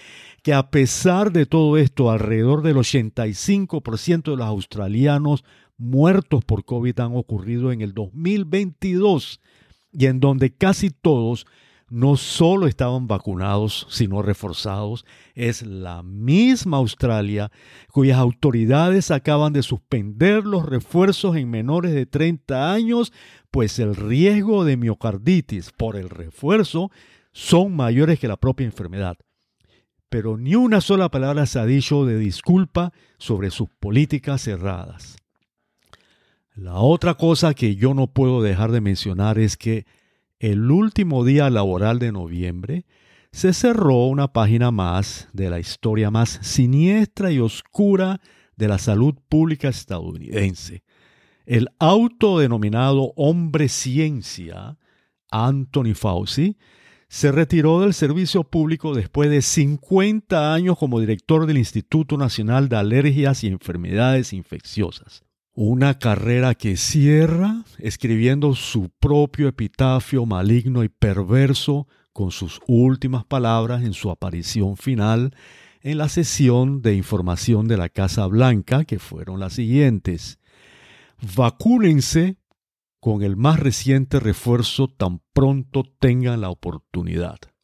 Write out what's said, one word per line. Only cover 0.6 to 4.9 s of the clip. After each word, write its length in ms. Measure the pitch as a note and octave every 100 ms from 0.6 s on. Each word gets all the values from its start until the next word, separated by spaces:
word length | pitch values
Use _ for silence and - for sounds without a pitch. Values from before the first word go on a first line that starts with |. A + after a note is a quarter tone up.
| C3+
pesar 600 | D3 C3 - F3+ F#3 G#3
de 140 | E3+
todo 320 | C#3 D#3+ D3+ D#3
esto, 340 | C3+ - A#2
alrededor 520 | A2 G#2+ A2 A#2+ D3+
del 160 | D#3 C3+
ochenta 480 | A#2 C3+ A2 - A2
y 80 |
cinco 480 | G2 - G3 F#3+ D#3
por 160 | A#2 A2
ciento 320 | - E3 D#3
de 80 | C3
los 80 | A2
australianos 1000 | G2+ - G#2 G2